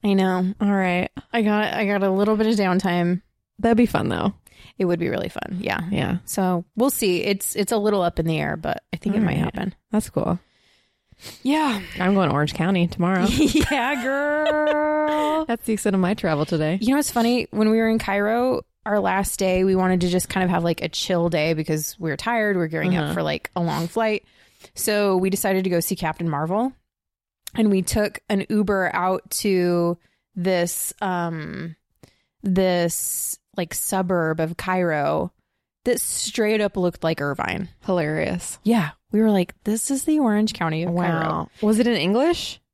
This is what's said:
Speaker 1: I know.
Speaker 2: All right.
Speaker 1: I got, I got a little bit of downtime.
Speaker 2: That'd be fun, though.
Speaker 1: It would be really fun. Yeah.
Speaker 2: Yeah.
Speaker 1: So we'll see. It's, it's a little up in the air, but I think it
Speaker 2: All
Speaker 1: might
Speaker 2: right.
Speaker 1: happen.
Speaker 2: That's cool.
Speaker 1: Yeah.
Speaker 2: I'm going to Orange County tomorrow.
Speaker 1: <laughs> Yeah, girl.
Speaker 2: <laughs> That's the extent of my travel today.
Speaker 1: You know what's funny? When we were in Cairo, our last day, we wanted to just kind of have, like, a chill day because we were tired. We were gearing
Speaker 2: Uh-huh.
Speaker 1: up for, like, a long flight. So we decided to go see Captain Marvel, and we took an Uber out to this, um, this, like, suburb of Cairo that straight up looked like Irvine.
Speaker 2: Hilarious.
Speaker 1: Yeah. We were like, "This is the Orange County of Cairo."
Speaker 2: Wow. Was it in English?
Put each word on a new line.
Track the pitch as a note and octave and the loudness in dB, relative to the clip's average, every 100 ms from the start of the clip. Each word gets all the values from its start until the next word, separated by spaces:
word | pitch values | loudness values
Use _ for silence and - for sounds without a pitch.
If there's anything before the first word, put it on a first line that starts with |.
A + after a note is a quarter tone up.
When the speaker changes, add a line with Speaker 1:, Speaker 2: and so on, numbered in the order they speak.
Speaker 1:
I | G#3 | 2
know. | G3 F#3+ F#3 F#3 - | 2 2 2 -2 0
Speaker 2:
All | G3+ | 0
right. | G3 F#3 F3+ - - - | 2 2 0 -2 -8 -6
Speaker 1:
I | A#3+ | 0
got, | G#3+ G#3 G#3+ | 2 2 0
I | - G#3 | -2 0
got | G3+ | 2
a | G3 | 2
little | F#3+ G#3 G#3+ | 2 2 2
bit | A3 | 2
of | A3 | 2
downtime. | G3 F3+ F#3+ F3 F3 F3+ _ _ _ - | 2 2 2 0 0 -2 _ _ _ -2
Speaker 2:
That'd | A3+ A3+ | 2 4
be | A#3+ | 4
fun, | - - | 2 0
though. | E2 G3 - - - - - | 0 -2 -4 -18 -20 -20 -4
Speaker 1:
It | F#3 | 0
would | E3+ | 0
be | E3+ | -2
really | - - | -4 -6
fun. | - - F3+ | -8 -8 -6
Yeah. | - - E3+ | -4 -4 -2
Speaker 2:
Yeah. | G3+ - F3 - | -2 -2 -4 -4
Speaker 1:
So | - F#3 F3+ F3 - | -2 0 0 -4 0
we'll | C4 | 0
see. | - G3+ F3 | 2 0 0
It's, | - G3 - - | 0 -2 -4 -4
it's | G3 | -2
a | A3+ | 0
little | G#3 G#3 | 2 2
up | F3 - | 0 0
in | E3 | -2
the | D#3 | 0
air, | D3 D#3+ | -2 -4
but | D#3+ - _ | -4 -6 _
I | E3 | -6
think | - G3+ | -2 0
it | |
Speaker 2:
All | G#3 | 2
Speaker 1:
might | - | 0
Speaker 2:
right. | |
Speaker 1:
happen. | - - - - _ | -2 -4 -6 -8 _
Speaker 2:
That's | G#3+ - | -2 0
cool. | - - F3 _ _ _ _ _ _ _ _ - - | -2 -2 -2 _ _ _ _ _ _ _ _ -20 -8
Speaker 1:
Yeah. | B3+ D4+ D4+ G#3 F3+ - | -2 0 0 -2 -6 -2
Speaker 2:
I'm | F#3 G3 | 2 2
going | E3+ | 2
to | C#3 | 2
Orange | D3 | 0
County | - E3+ F#3+ E3+ | 0 0 2 0
tomorrow. | - F3 F#3+ G#3+ | 0 0 2 2
Speaker 1:
<laughs> | |
Yeah, | B3 D4+ D#4 - C#4+ A#3+ C#4+ | 4 2 2 0 0 -2 -2
girl. | A#3+ C#4 D4 D4+ D4+ D4+ D4+ D4+ D4+ D4+ D4+ D4+ D4+ D#4 D#4 | -2 -2 0 0 0 0 2 2 0 0 0 0 0 0 -2
Speaker 2:
<laughs> | |
That's | A#3 - | -4 -2
the | |
extent | G#3+ G#3+ G3 | 0 0 0
of | |
my | F3+ G#3 | 0 -2
travel | F#3 D3+ D3+ | 0 0 0
today. | E3 D3+ F#3 | 0 0 0
Speaker 1:
You | A3 | 2
know | C#4 | 2
what's | C#4+ | 2
funny? | A#3+ A3+ B3 - | 0 2 2 -2
When | G3+ G#3+ | 0 2
we | A3 | 4
were | A3+ | 2
in | A3 | 0
Cairo, | - G3 G#3 A3+ B3+ B3+ - _ A3 | 0 -2 0 0 0 -2 -6 _ -2
our | G#3 | 0
last | F#3+ F#3+ G3 - | 2 0 -2 -2
day, | F#3 F#3 | 0 2
we | F#3 F#3 | 2 2
wanted | F#3 F#3 | 2 2
to | F3 | 2
just | F3+ - | 0 0
kind | F#3+ | 0
of | F3+ | 2
have, | E3+ | 2
like, | E3+ D#3+ | 0 -2
a | D#3 | -4
chill | - - F3 E3+ | -6 -2 0 2
day | E3 D#3 | 2 0
because | D#3 D#3 D#3 D3+ - | 0 -2 -4 -4 -6
we | E3 | -6
were | C#3 | -4
tired. | - A#3 G#3+ F#3+ | -2 0 0 0
We | |
were | E3 | 0
gearing | D#3+ D#3+ F3+ | -2 0 0
Speaker 2:
Uh-huh. | D3+ | 0
Speaker 1:
up | |
for, | E3 | -2
like, | D#3 D3+ - - | -2 -4 -6 -4
a | |
long | E3+ D3 E3 | -2 -2 -4
flight. | - A3 G#3+ _ _ _ _ - - | -2 -2 -2 _ _ _ _ -20 -6
So | - G#3 G3+ F#3+ | -2 2 2 2
we | F#3+ | 2
decided | G3 G3+ F#3+ F#3 | 0 0 0 2
to | |
go | F3 | 0
see | E3 F#3 | 0 -2
Captain | E3 D#3 E3+ | -4 -2 -2
Marvel, | D3 D#3+ G3 B3+ C4 _ _ _ _ _ _ - - | -2 -2 -2 -2 -6 _ _ _ _ _ _ -10 0
and | A3 | 2
we | G3 | 2
took | F3+ A3+ G#3 - _ | 2 0 0 -4 _
an | G3 - | -2 0
Uber | G#3 G3+ G3 F3+ | 0 2 2 0
out | - F#3 F#3+ - | 0 0 -2 -4
to | - G#3 F#3 F3 F3 E3+ F3 _ _ _ - | -2 0 2 2 2 2 -2 _ _ _ -4
this, | F3+ F#3 F3 - - - | 0 0 0 -4 -8 -6
um, | G3+ F3+ E3+ E3 D3+ - E3 D#3+ _ _ - _ _ _ | -4 -2 -4 -6 -8 -10 -12 -14 _ _ -20 _ _ _
this, | G3+ F#3 F#3 F3 E3+ - - - - - _ - | 0 2 4 2 0 -2 -4 -6 -6 -10 _ -8
like, | E3+ | -6
suburb | - - F#3+ F3+ F3+ D#3+ D#3+ | -6 -2 -2 0 0 0 0
of | D#3+ E3+ | -2 -4
Cairo | - F#3 F3 D3+ C#3+ D#3 E3+ _ _ _ _ _ - | -2 0 0 0 0 0 -2 _ _ _ _ _ -2
that | A#3+ | -2
straight | - - - - G#3+ G#3+ | -2 -6 -6 -2 0 2
up | G#3 - | 0 0
looked | F3+ - | -2 0
like | D#3+ D#3+ | -4 -2
Irvine. | C#3+ C#3 - F2 E3+ - - | -4 -4 -4 -4 -8 -10 -2
Speaker 2:
Hilarious. | F3+ D3+ D#3 D#3 F3 - - | 0 0 -2 -2 -4 -8 -6
Speaker 1:
Yeah. | G3+ A#3 D3+ - _ | 0 2 0 -6 _
We | G#3 | 2
were | A3 | 4
like, | G3+ F3 - | 4 0 -4
"This | - A3 - | -4 -4 -2
is | C4+ - | -4 0
the | D4+ | 2
Orange | B3+ G#3 G#3+ | 2 2 0
County | - E3 D#3+ | -2 -2 -2
of | F3 F3 | -2 0
Cairo." | F3+ E3 D#3+ | 0 0 0
Speaker 2:
Wow. | D#3+ D#3+ - | -2 -6 -2
Was | G#3 G#3+ | 2 4
it | A#3+ | 2
in | A3 | 2
English? | E3 G#3+ D#4 E4+ - - _ | 2 2 2 0 -4 -12 _